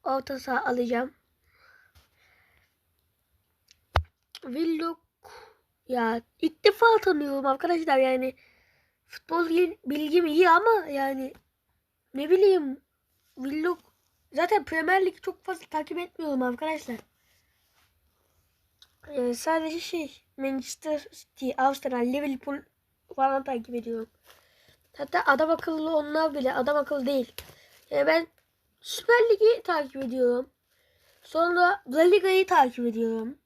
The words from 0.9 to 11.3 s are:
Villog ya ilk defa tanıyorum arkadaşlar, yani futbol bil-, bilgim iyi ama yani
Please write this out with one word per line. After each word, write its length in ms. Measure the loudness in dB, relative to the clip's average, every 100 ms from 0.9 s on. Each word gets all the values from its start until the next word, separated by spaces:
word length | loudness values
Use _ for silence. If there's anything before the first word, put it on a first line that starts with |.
| -2 -4 _ _ _ _ _ _ _ _ _ _ _ _ _ _ _ _ _ _ _ _ _ _ _ _ _ _ _ _ -4 -4 _ _ -20 -10
Villog 520 | -6 -4 -4 -6 -10 _ _ -20 -20 -20 _ _ _ -8
ya 340 | -4 -2 -4 _ _
ilk 240 | -6 2 0
defa 200 | 4 4 4
tanıyorum 440 | 2 0 -2 -2 -2
arkadaşlar, 520 | -2 0 -2 2 2
yani 380 | 2 0 -4 -8 _ _ _ _ _ _ _
futbol 420 | -20 -4 -2 0
bil-, 280 | 2 0 -2 -6
bilgim 400 | -4 0 2 2
iyi 240 | 4 6
ama 360 | 6 4 2 0
yani 440 | -4 -4 -4 -8